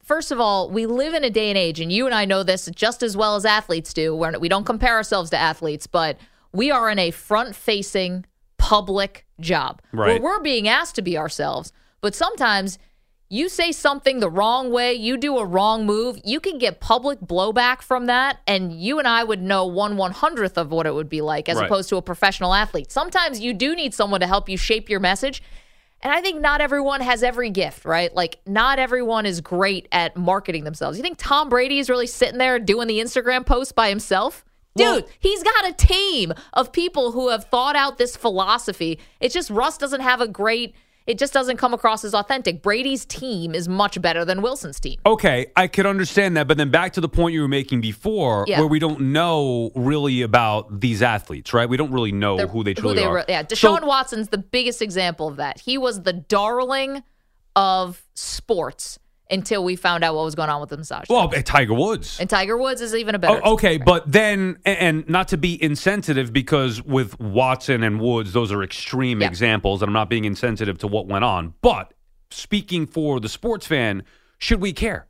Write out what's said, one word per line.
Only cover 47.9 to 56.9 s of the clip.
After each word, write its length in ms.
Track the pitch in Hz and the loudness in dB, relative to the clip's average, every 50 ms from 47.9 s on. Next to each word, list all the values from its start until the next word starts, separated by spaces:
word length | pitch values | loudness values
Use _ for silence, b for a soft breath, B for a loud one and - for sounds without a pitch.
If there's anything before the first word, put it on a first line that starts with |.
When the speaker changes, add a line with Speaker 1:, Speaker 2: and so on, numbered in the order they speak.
| 101 - - 214 220 208 165 127 113 101 101 143 | -6 -4 -4 -4 -2 0 2 2 2 2 0 0
Speaker 1:
Yeah. 120 | 196 151 | 2 2
Speaker 2:
where 60 | 156 156 | 2 4
we 100 | 151 156 | 2 2
don't 340 | 156 160 156 135 139 135 139 | 2 0 0 0 0 0 2
know 600 | 151 170 175 165 156 143 135 123 120 117 113 - | 2 2 2 2 0 0 0 0 -2 -2 -4 -4
really 480 | 131 123 131 151 151 143 143 131 123 123 | -2 0 0 2 2 0 0 0 0 0
about 580 | 113 104 123 117 110 107 107 107 - 104 101 | 4 4 4 4 4 0 -2 -2 -6 -8 -2
these 220 | 110 123 113 98 120 | -2 -2 2 2 2
athletes, 500 | 123 113 104 - - 80 73 - - - | 2 2 0 -4 -8 -14 -12 -10 0 2
right? 160 | 120 117 120 | 2 2 2
We 80 | 127 | 0
don't 160 | 127 156 139 131 | -2 -2 -2 -2
really 200 | 127 117 107 98 | -2 -2 0 0
know 260 | 101 101 104 98 95 | 0 0 0 0 0
Speaker 1:
They're, 80 | 101 | -2
Speaker 2:
who 180 | 98 107 113 110 | -2 -2 -2 -2
they 60 | 101 | -2
Speaker 1:
who 40 | 95 - | -2 -2
Speaker 2:
truly 140 | 208 - - | -2 -2 0
Speaker 1:
they 80 | - 196 | 0 0
Speaker 2:
are. 100 | - - | 0 0
Speaker 1:
re-, 80 | 180 - - | -2 0 0
yeah, 140 | 185 160 156 156 220 | -2 -2 -2 -4 -2
Speaker 2:
So 240 | 214 - 214 202 | 6 6 6 6
Speaker 1:
Deshaun 100 | 339 311 | 6 2
Watson's 420 | 294 277 269 262 - - 214 220 202 | 2 2 2 0 -2 -4 -8 -8 -8
the 100 | - 202 | -10 -16
biggest 420 | 190 - - 254 254 247 233 - | -14 -4 -4 -2 -2 -2 -4 -4
example 480 | 226 214 175 185 185 175 165 160 156 156 | -6 -4 -2 -2 -2 -2 -2 -4 -6 -8
of 80 | 143 | -6
that. 240 | 139 147 143 - - | -6 -8 -8 -8 -10
He 160 | - - 254 | -6 -4 -4
was 240 | 269 254 247 226 202 170 | -2 -2 -4 -4 -2 -2
the 100 | 190 180 | -4 -4
darling 880 | 175 147 _ 214 202 202 214 240 247 254 247 269 269 269 269 | -4 -4 _ 0 0 2 0 0 -2 -2 -2 -2 -2 -2 -4